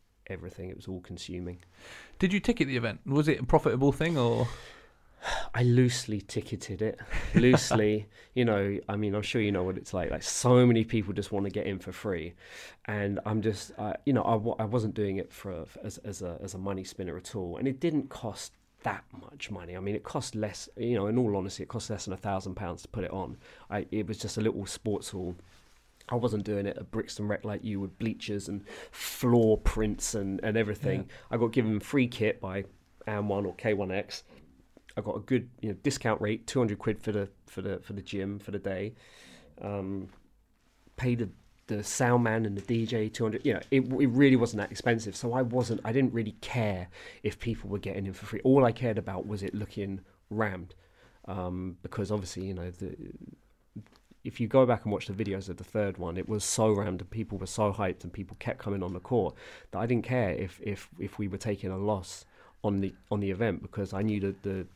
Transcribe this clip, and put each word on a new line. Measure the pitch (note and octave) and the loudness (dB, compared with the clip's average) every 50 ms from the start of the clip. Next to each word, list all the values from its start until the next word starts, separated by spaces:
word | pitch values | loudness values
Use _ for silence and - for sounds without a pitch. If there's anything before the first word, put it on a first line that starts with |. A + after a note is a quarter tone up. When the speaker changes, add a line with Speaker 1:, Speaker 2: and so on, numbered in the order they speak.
| _ _ _ _ - - | _ _ _ _ -14 -12
Speaker 1:
everything. | G2 F2+ F2 F2+ - - F2+ F#2 | -10 -10 -10 -12 -12 -10 -10 -10
It | - | -10
was | - G#2 | -12 -10
all | - F#2 F2+ | -10 -10 -10
consuming. | - - F2+ E2 - - F2+ F2+ F2+ F2+ F2 F2 - - - - - - - - - - - - | -10 -10 -12 -12 -10 -8 -8 -6 -6 -8 -10 -12 -16 -20 -20 -20 -20 -18 -18 -18 -18 -14 -2 2
Speaker 2:
Did | F#3+ F3+ | 2 4
you | G3 G3+ | 4 4
ticket | - - A#3 - D#3 C3+ | 2 2 2 2 2 2
the | C3 | 2
event? | A#2+ A#2 A2 G2+ - - | 0 0 0 -2 -4 -2
Was | - C#3 D3 D3+ | 2 4 4 6
it | D#3 C#3 - | 4 4 2
a | C3 | 4
profitable | - - D3+ - C#3 A2 B2 C#3 D3 | 6 6 6 6 6 4 6 6 6
thing, | - - D#3+ E3+ E3+ | 6 4 2 2 2
or? | C#3+ A#2+ A#2+ A#2 A#2 A#2 A#2 | 4 4 4 4 2 2 0
Speaker 1:
<sighs> | - - - - - - - - _ _ _ - - - - - - - - - - | -2 -8 -14 -16 -20 -20 -20 -20 _ _ _ -20 -18 -12 -8 -4 -4 -4 -2 -2 0
I | A#2 | 2
loosely | B2 B2 A#2+ B2+ B2+ B2 B2 - - - G#2+ G2+ | 4 6 8 8 6 6 4 0 -4 -4 -4 -6
ticketed | G2 - - A2+ - - A2+ F#2+ - - G2 F2 | -4 -6 -6 -6 -6 -4 -6 -8 -6 -6 -4 -2
it. | A2 A2 - - - - - - - - - | -2 -2 -2 -4 -6 -4 -2 -2 0 4 6
Loosely, | E3+ A#2+ B2+ B2+ A#2+ - - B2+ A2 G#2+ G#2+ G#2+ G#2+ G#2 - - - | 8 8 10 8 8 6 4 4 4 6 4 4 2 -2 -6 -14 -20
<laughs> | - - - | -16 -4 0
you | B2+ B2 | 2 4
know, | A#2 G#2+ G2+ G2 G2+ G2+ - - - | 4 4 4 2 2 0 -2 -2 -4
I | G#2 | -2
mean, | G#2 G#2+ G#2 G2 | 0 0 0 0
I'm | G#2 | 0
sure | G2+ - - A#2+ | -2 0 0 2
you | G#2+ G#2 | 2 2
know | G2+ F#2 | 2 2
what | F2+ F#2 F#2+ | 0 0 -2
it's | - - - - | -4 -6 -6 -4
like. | F#2+ E2+ - | -2 -2 -2
Like, | - - - | -2 -4 -4
so | - - - - B2 B2 B2 B2 | -4 -2 2 6 8 8 10 10
many | B2 A#2 A2+ | 10 8 6
people | A2 A2+ - A2 G2+ F#2+ | 4 2 0 0 0 0
just | F#2+ G2+ G2+ - | -2 -4 -4 -2
wanna | A2 G2 G2 G2 | -2 -2 -2 0
get | F2+ G2+ - | -2 -2 -2
in | G2+ G2 F#2 | -2 -4 -4
for | - F#2 | -6 -10
free. | F2+ - - G#2+ F#2 E2 D#2+ E2+ - - - - - - - - - _ - | -10 -6 -4 -4 -2 -2 -4 -6 -10 -14 -20 -20 -18 -18 -18 -18 -20 _ -8
And | - G#2 G#2 G2+ G2+ G2+ - - | -6 -2 -2 0 0 0 -2 0
I'm | G#2+ A2 A2 | 0 0 2
just, | G2+ A2 G2+ G2 - - - - | 2 2 0 -2 -4 -12 -8 -6
I, | G#2+ G#2 - - - | -6 -4 -4 -2 0
you | C#3+ C3+ | 2 2
know, | A#2 | 4
I | - - A2+ | 4 4 2
wa-, | A2 G#2+ A#2 - - | 2 2 0 -2 -2
I | A2 | -2
wasn't | G2+ A2+ B2 A2 G#2+ - | 0 0 0 0 0 -2
doing | G#2+ G#2 G2 F#2+ G2 | -2 -2 0 -2 -2
it | F2 - | -4 -8
for, | - - - G2+ F2+ E2 D#2 | -10 -14 -10 -10 -8 -8 -10
for, | - - - - | -12 -14 -14 -12
as, | A2 - - | -12 -12 -12
as | - G#2+ F#2+ - | -12 -12 -10 -8
a, | G2 F2 E2+ - | -8 -8 -8 -8
as | - F#2 F#2 | -8 -10 -8
a | F#2 | -6
money | F#2+ G2+ G2 F#2+ | -4 -4 -4 -4
spinner | F#2+ - - - F#2+ F2 D#2+ | -6 -8 -8 -8 -6 -6 -6
at | F#2 F#2+ - - | -8 -10 -8 -6
all. | G#2 F2+ E2+ E2+ | -6 -6 -4 -4
And | - - C#3 | -2 -2 -2
it | C3 C3+ | -2 0
didn't | - E3+ D#3 C#3+ - - | 0 0 2 0 0 -2
cost | - - - G#2+ G2+ - - - _ _ _ _ _ _ | -6 -8 -8 -8 -8 -8 -12 -14 _ _ _ _ _ _
that | - A2 G2 - - _ - - - - | -6 -6 -6 -6 -10 _ -20 -20 -18 -18
much | - - - - | -16 -14 -12 -10
money. | G#2+ F2 F2 E2+ F2+ | -10 -10 -10 -10 -8
I | F#2 | -6
mean, | F#2+ G2+ G#2 | -4 -4 -4
it | - | -4
cost | - - - D3+ B2 - - | -4 -4 -6 -4 -4 -4 -4
less, | A2 G#2+ G#2 - - - - - | -4 -4 -4 -4 -8 -14 -12 -8
you | - A2+ A#2+ B2 | -4 0 0 2
know, | G#2 G2 | 2 2
in | G#2 A2+ | 2 2
all | B2+ B2+ G#2+ G2+ | 2 2 2 2
honesty, | G2 F#2 G2 - - | 0 -2 -4 -6 -10
it | F2+ - | -10 -8
cost | - A2+ - - | -6 -6 -6 -6
less | G#2+ F#2+ - | -6 -6 -6
than | G2 F#2 | -8 -8
a | |
thousand | F#2 - G#2 G2 F#2+ - - F#2+ | -6 -4 -2 -2 -2 -2 -6 -8
pounds | - G2+ F2 F2+ - | -6 -6 -6 -8 -8
to | - - | -10 -8
put | - A2 F#2 | -6 -6 -4
it | - | -4
on. | - F#2+ - B1+ - - - - - - - - | -4 -6 -6 -6 -8 -12 -16 -20 -20 -20 -12 -6
I, | - G#2 - - | -6 -6 -4 -2
it | - G#2+ G#2 D#2+ | -4 -4 -2 -4
was | G#2+ G#2 | -4 -6
just | - G#2 - A2 | -6 -6 -2 0
a | |
little | G#2+ A2 - - G2 | 0 0 0 -2 -4
sports | - - - - A2 G2+ - - - | -8 -8 -6 -2 -2 -2 -2 -2 -6
hall. | - F#2 F#2 F2+ F2+ - - - - - - - _ _ _ _ _ _ - - | -8 -6 -6 -6 -6 -8 -12 -20 -20 -20 -20 -20 _ _ _ _ _ _ -8 -4
I | B2 | -2
wasn't | B2 A#2 A#2 G#2+ G#2 | 0 0 0 0 0
doing | G2 G#2 G#2 G2+ G2+ | -2 -2 -2 -2 -2
it | G2+ - | -2 -4
at | - G#2 - | -6 -8 -6
Brixton | - A2 - - - - G#2 G#2 | -4 -4 -4 -4 -6 -4 -2 -2
Rec | G2+ - - | -2 -2 -4
like | G#2 G#2 - | -4 -6 -6
you | - A2 G#2 G2 | -4 -4 -4 -4
with | G2 F#2 F2+ - | -4 -6 -6 -4
bleachers | A#2 A2+ G#2 - - - G#2 G2+ G2 - | -4 -4 -4 -4 -4 -6 -4 -4 -4 -6
and | G2+ G2+ - - - - - - | -6 -8 -8 -10 -14 -16 -16 -16
floor | - - - - - - - B2 A#2+ A#2+ A2+ A2 G#2+ G#2 | -14 -10 -10 -10 -4 0 4 6 8 8 8 8 6 6
prints | - - - A2+ A2 G#2+ G2+ - - - - | 4 2 2 2 2 0 0 -2 -4 -4 -2
and, | G#2+ G2 G2 G2 F#2 | -2 -2 -2 -2 -2
and | - A2 G#2 | 0 0 2
everything. | A2+ A2 G#2 G#2+ - - - F#2+ G2 | 2 2 2 0 -2 0 0 0 0
Speaker 2:
Yeah. | F#2+ - - - - - | -2 -6 -12 -20 -10 -4
Speaker 1:
I | A#2+ | 0
got | A#2 A#2+ A2+ | 2 2 2
given | A#2 C3+ A2+ A2 G#2+ G#2 | 4 4 4 4 2 0
free | - - - C#3+ B2+ A#2+ | 0 2 2 4 4 2
kit | B2 - G#2+ G#2+ - - | 2 2 2 2 0 0
by | - F#2+ F#2 G2+ F#2+ - - _ _ _ _ - - | -4 -6 -4 -6 -6 -8 -10 _ _ _ _ -12 -6
A | - | -4
M | G#2+ G#2 G#2 G#2 | -2 0 0 0
one | G2 G2+ G2+ | 0 0 0
or | F#2 F2 | -2 -4
K | - - A2+ | -2 0 2
one | G#2+ G2 G2+ F#2 | 2 2 0 0
X. | F#2 G2+ - - - - - - - - - - - _ _ _ - - _ - - | -2 -2 -4 -4 -8 -14 -14 -16 -20 -20 -20 -20 -20 _ _ _ -20 -20 _ -12 -8
I | - | -6
got | G#2+ G#2+ - | -4 -4 -4
a | A#2 | -4
good, | G#2+ - B2+ A#2+ B2 - - - | -2 0 0 0 0 -2 -10 -8
you | - A2 | -6 -6
know, | F#2+ - | -4 -2
discount | - C#3+ C3+ - - A#2 G#2+ - | -2 -2 -2 0 0 0 0 2
rate, | G#2 G#2 A2 A2 - | 0 -2 -2 -2 -4
two | - - C3+ | -2 0 2
hundred | B2 A2 G#2 - | 2 2 0 -2
quid | - A2+ G#2+ - | -2 -2 -2 -2
for | - A2+ | -2 -2
the, | G#2 G#2 G2 G2 - _ - | -2 -2 -2 -4 -8 _ -20
for | - - - | -16 -10 -6
the, | F#2+ G2 F#2+ F2+ | -6 -4 -4 -6
for | - - G2+ | -6 -8 -10
the | G2 | -10
gym | F#2 - - G2 F#2+ G2 G2+ G2+ | -8 -6 -4 -4 -4 -4 -4 -6
for | - - | -8 -8
the | F#2+ G2+ | -6 -4
day. | - G2 F#2+ F#2 G2+ A2 A#2 - - - - - - - - - - - - - | -4 -4 -4 -4 -4 -6 -8 -12 -20 -20 -20 -20 -20 -20 -20 -20 -20 -20 -16 -10
Um, | - G2+ G2+ G2+ G2 F#2+ G2 G2 F#2+ F#2+ - - - _ _ _ _ _ _ _ _ _ _ _ _ _ _ | -8 -6 -4 -4 -4 -4 -4 -6 -8 -10 -14 -20 -20 _ _ _ _ _ _ _ _ _ _ _ _ _ _
paid | - B2 B2 A#2+ A#2 | -2 0 2 2 2
the, | A2+ F#2 - - _ _ _ _ _ - | 0 -4 -6 -12 _ _ _ _ _ -4
the | G#2+ G#2 | -4 -4
sound | G#2+ - - - C3 A#2+ B2 B2 A#2+ | -4 -2 0 2 4 6 6 6 6
man | A2+ A2 A2+ A2+ | 4 4 2 2
and | G#2+ G2 | 0 -2
the | G2 | -4
D | G2 - A#2 A#2 A2+ | -2 0 0 2 2
J | A2+ B2 A2+ G#2+ G#2+ | 0 0 0 0 -2
two | - - A#2 | -2 0 0
hundred. | A2 G#2 - - | 0 0 0 2
You | D3 G#2+ | 2 2
know, | - - - | 0 0 2
it, | C#3 C3+ | 4 4
it | B2+ B2 B2+ - C#3+ B2+ | 4 4 2 4 4 4
really | A2+ C3 C#3+ C#3 C3 | 6 8 8 10 10
wasn't | A#2+ A#2 A2+ A2 G#2 | 8 6 4 2 0
that | G2+ - | -2 -4
expensive. | A2 - - B2 A#2 A2+ - G2+ F#2+ | -4 -2 2 2 2 2 0 -4 -8
So | - - A#2 | -4 -4 -2
I | A#2 C3 | 0 0
wasn't, | C3 A#2 A#2+ B2+ A#2 A#2+ A2+ - | 0 2 2 2 2 2 0 -2
I | - - | -2 0
didn't | A#2 C#3 C3 A#2+ | 2 4 4 2
really | - A#2 A2 G#2 - - | 2 0 -2 -2 -6 -10
care | - - - B2 A2+ G#2 G2 F2+ F2+ - - - - - - - | -8 -4 -2 0 0 0 0 -2 -6 -8 -12 -18 -18 -18 -12 -6
if | - G#2+ - - | -6 -6 -4 -4
people | - A#2 A2 - - G2 | -4 -4 -4 -4 -4 -6
were | G2 G2 | -6 -4
getting | - G2+ F#2 G2+ G2 | -4 -4 -4 -4 -4
in | F#2+ | -6
for | F#2 - - | -6 -8 -10
free. | G2+ - G#2 - | -8 -4 2 6
All | C3 C3+ C#3 C3 | 6 8 8 8
I | A#2 | 6
cared | A2+ - B2 A#2+ G#2 G2+ | 4 2 0 0 0 0
about | - F#2+ F#2+ F2+ - | -2 -4 -4 -6 -4
was | G#2 G#2+ G2 | -4 -4 -4
it | G2 F#2+ - | -4 -4 -4
looking | G#2 G#2 - - G#2 G2 G2 G2 F#2 - - _ _ _ - | -4 -6 -6 -6 -6 -6 -6 -6 -8 -10 -14 _ _ _ -6
rammed. | G#2 G#2+ A2 G#2 F#2 F2+ F2+ F2 - - _ _ _ _ - - _ _ - | -2 -2 -2 -2 -2 -6 -10 -14 -18 -20 _ _ _ _ -20 -20 _ _ -10
Um, | - F#2+ G2 F2+ F2+ F2+ F#2 F#2 F#2 F2 - | -8 -6 -4 -4 -4 -4 -4 -6 -6 -8 -10
because | - F#2+ - - G2+ F#2 | -12 -8 -6 -4 -2 -2
obviously, | G#2+ G#2 F#2+ - - F2+ F#2+ | -2 -2 -4 -4 -8 -6 -6
you | G2 | -6
know, | F#2+ F2 E2+ F2+ | -6 -6 -6 -8
the, | F2 F2+ F#2 - - - - - - - - - - - _ _ _ _ _ _ - A2+ - - _ _ _ _ - _ - | -8 -8 -8 -8 -8 -10 -12 -14 -14 -16 -16 -18 -20 -20 _ _ _ _ _ _ -16 -16 -16 -18 _ _ _ _ -20 _ -12
if | A#2+ - - | -10 -6 -4
you | A#2 | -2
go | G#2 - C3+ C3 | 4 6 6 6
back | B2 B2 A2 - | 6 4 2 0
and | G#2+ | -2
watch | G2+ F2+ - | -2 -2 -2
the | - G2 | -4 -4
videos | F#2+ A2 G2+ F#2+ G2 F#2+ G2 | -2 -2 -2 -2 -4 -6 -8
of | F2 | -10
the | - F#2+ | -10 -10
third | - - A2 G#2 G2 F2+ | -4 -2 0 0 0 -2
one, | - F2 E2+ E2+ F#2 | -4 -6 -4 -4 -4
it | F2+ - | -4 -2
was | A2 G#2 - | -2 -2 -2
so | - - - A2 A2 | 0 2 4 4 6
rammed | G#2+ G2 G2+ G#2 F#2 F2 | 6 4 2 0 -2 -4
and | - - | -6 -8
people | - A2+ G#2+ - G#2 F#2 | -6 -6 -6 -4 -6 -6
were | F#2+ | -6
so | - - - G#2+ G#2 | -4 0 2 2 2
hyped | F#2 G#2 G2+ F#2 E2+ - - | 2 2 0 -2 -2 -4 -8
and | F2+ | -12
people | - - F#2+ - - - | -10 -10 -10 -10 -10 -8
kept | - - - - | -6 -6 -6 -4
coming | - G#2+ G2+ G2 | -4 -4 -4 -2
on | F2+ F2+ | -2 -4
the | F2+ F2+ | -6 -6
court | - - B2+ A#2 F#2+ D#2+ - - - - - - - - | -4 0 2 2 2 2 -2 -8 -16 -18 -18 -20 -16 -8
that | - F#2 | -4 -2
I | A2 | 0
didn't | A#2 B2 A#2 - | 2 2 2 2
care | - B2+ B2+ A2+ F#2 | 2 2 2 2 2
if, | E2+ - G2 F2+ - - | 0 -2 -4 -6 -6 -8
if, | - G#2 G2+ - - - - E2+ | -8 -6 -6 -6 -10 -14 -12 -10
if | - G2+ - - | -10 -8 -6 -6
we | G#2 G2 | -6 -4
were | F#2 F#2+ | -4 -4
taking | - A#2 G#2 - - F#2+ | -4 -4 -4 -4 -4 -6
a | F#2+ F#2+ | -4 -2
loss | G2+ G#2 G#2+ F#2+ F2+ - - - - - _ - - - - - - | 0 0 0 -2 -4 -8 -12 -16 -16 -20 _ -20 -20 -20 -10 -4 -2
on | G#2+ G2+ G2 | 0 2 2
the, | F#2+ F#2+ - - - - | 0 -2 -4 -6 -6 -2
on | G#2 G#2 | -2 0
the | G2+ G2 | 0 0
event, | F#2+ F#2 A#2 A2+ F2+ - | 0 2 2 0 0 -2
because | - G2+ - G#2 G2 F#2 | -4 -8 -6 -4 -4 -4
I | G#2 F#2+ | -2 0
knew | G#2+ A2 G#2+ G#2 | 0 2 2 2
that | F#2+ G2 F#2+ - - | 0 -2 -2 -2 -4
the, | G#2 F#2+ F#2+ F2 - - | -4 -4 -4 -6 -8 -8